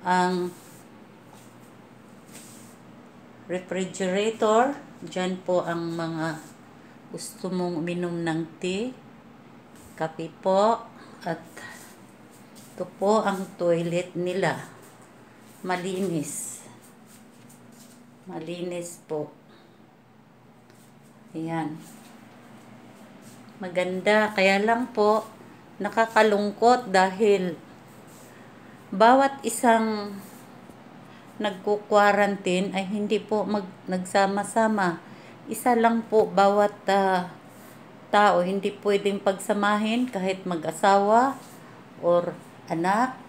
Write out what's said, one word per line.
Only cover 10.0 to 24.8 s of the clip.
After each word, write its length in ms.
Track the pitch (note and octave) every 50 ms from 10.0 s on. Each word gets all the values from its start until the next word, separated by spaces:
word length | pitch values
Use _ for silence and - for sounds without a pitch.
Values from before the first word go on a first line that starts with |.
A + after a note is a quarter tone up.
| D#3+ D#3+ - - D#3+ D#3+ - -
po. 400 | - F#3+ F#3+ G3 G3+ A3 A#3 A3+ - - - - - - - - -
At 160 | F3+ E3 - - - - - - - - - - - - - - - - - - - - - - - - - - -
ito 160 | - - F3+ F3 - -
po 160 | F#3+ G3 G#3+ A3 G3
ang 240 | G3 F#3+ F#3 F#3+ - - -
toilet 560 | F3 F3 E3+ E3 E3+ E3+ E3+ F3 F3+ - -
nila. 560 | E3+ F3 F3+ F3+ G3 F#3 D#3 C3+ C3 - - - - - - - - - - - - - - - - - - - - -
Malinis. 960 | F#3 F#3 F3+ F3 F#3+ F#3 F#3 G3 F#3 E3+ D#3+ C#3+ - - - - - - - - - - - - - - - - - - - - - - - - - - - - - - - - - - - - - - - - F#3
Malinis 720 | F3 E3 D#3+ D#3+ F3 F3 F3 F3 F3 F3 E3+ E3+ - - - -
po. 240 | D#3+ D3+ D3+ D3 - - _ - - - - - - _ - _ _ _ _ _ _ _ _ _ _ _ - - - - - _ - - - - - - - - - - - - -
Ayan. 480 | D#3+ D#3+ D#3+ E3 E3 D3+ D3 D#3 - - - - - - - - - - - - - - - - - - - - - - - - - - - - - - - - - - - - -
Maganda. 720 | G3 F3+ E3+ F3+ F3+ F3+ F#3 F#3 F3+ G#3 G#3 G#3+ G#3+ G#3+ G#3+ -
Kaya 240 | F#3+ F#3+ G3 G3
lang 240 | G#3 A3 A#3 B3